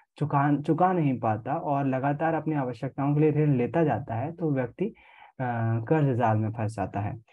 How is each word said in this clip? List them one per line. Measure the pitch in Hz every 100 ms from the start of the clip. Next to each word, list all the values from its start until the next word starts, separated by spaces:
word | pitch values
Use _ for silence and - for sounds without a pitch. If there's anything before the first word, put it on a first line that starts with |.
| _ -
चुका, | 147 147 143 147
चुका | 147 156 180
नहीं | 180 147 123
पाता | 113 110 117 156
और | 165 139 139
लगातार | 131 135 147 160
अपनी | 160 151 151
आवश्यकताओं | 127 120 135 - 139 147
के |
लिए | 156
ऋण | 147 151 131
लेता | 120 165
जाता | 160 110 - 113
है | 143
तो | 170 165
व्यक्ति, | 135 123 - 180
अ, | - - - - - 127 117 117 113 113
कर्ज | 160 139 120
जाल | 117 110
में | 107
फंस | 113 107 107
जाता | 92 101
है। | 104 110 -